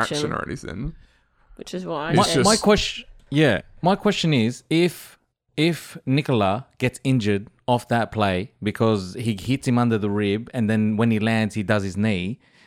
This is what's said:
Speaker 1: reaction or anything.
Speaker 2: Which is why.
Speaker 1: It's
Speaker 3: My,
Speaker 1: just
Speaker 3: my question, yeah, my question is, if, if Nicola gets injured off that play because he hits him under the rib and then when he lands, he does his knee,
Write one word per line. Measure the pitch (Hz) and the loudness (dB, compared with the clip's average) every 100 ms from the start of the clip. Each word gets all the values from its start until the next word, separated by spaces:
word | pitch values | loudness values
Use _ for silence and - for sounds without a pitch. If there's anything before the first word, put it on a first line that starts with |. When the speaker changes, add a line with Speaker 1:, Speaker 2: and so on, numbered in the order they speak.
| 113 151 | 0 -2
Speaker 1:
reaction | 151 | -4
or | - - | -6 -6
anything. | 104 - 98 143 - - _ _ _ _ - | -10 -10 -10 -10 -12 -20 _ _ _ _ -20
Speaker 2:
Which | - | -14
is | 180 180 | -12 -8
why. | 160 151 | -8 -2
Speaker 1:
It's | - | 2
Speaker 3:
My, | 208 | 2
Speaker 1:
just | - | 4
Speaker 3:
my | - 220 | 4 4
question, | 202 208 - - - - - | 4 2 2 -8 -16 -20 -4
yeah, | 143 151 95 - - | 2 4 2 -2 -4
my | 170 196 | 0 0
question | 208 190 165 | 0 0 2
is, | 143 110 123 - | 2 2 -2 -2
if, | 160 175 - - - _ _ _ - | 2 2 -2 -16 -20 _ _ _ -2
if | 160 160 - - - | 0 0 -8 -10 -2
Nicola | 131 - 123 98 104 - - | -2 0 2 2 0 -6 -4
gets | 127 - | -4 -2
injured | 135 131 104 101 107 _ - | 0 0 2 0 -2 _ -2
off | 123 - | -2 0
that | 117 110 | -2 -2
play | 110 101 92 107 - | 0 0 0 -4 -6
because | 101 - 113 107 92 98 | -6 0 2 2 -2 -6
he | 117 101 | -4 -4
hits | 107 131 - | -2 -2 0
him | 120 | 2
under | 120 110 | 2 2
the | 104 | 0
rib | 101 104 104 120 | 0 0 -2 -4
and | 127 107 | -4 0
then | 110 107 107 | 2 2 2
when | 117 | 2
he | 110 | 2
lands, | 110 113 110 | 2 0 0
he | 110 | -2
does | 95 107 | 0 0
his | 98 95 | -2 -2
knee, | 107 95 90 120 _ _ | 0 0 -4 -8 _ _